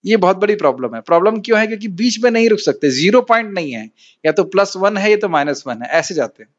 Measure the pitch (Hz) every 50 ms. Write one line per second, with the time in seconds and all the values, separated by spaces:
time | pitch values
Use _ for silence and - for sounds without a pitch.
0 | - 180 220 214 180 180 190 185 202 208 208 202 160 143 131 127 127 117 117 113
1 | - 160 170 170 185 208 226 220 190 240 226 214 220 214 226 208 214 220 180 170
2 | 226 247 220 220 233 247 226 226 226 233 214 202 - 156 131 - - 143 127 131
3 | 160 190 214 254 - 240 233 226 226 208 196 185 165 143 120 113 110 107 _ _
4 | _ - _ _ - 156 156 202 180 196 196 190 202 196 - 190 190 202 214 196
5 | 196 214 214 208 214 190 165 147 143 147 143 139 - 135 120 110 117 - 147 165
6 | 151 - 180 156 127 107 _ _ 113 _ _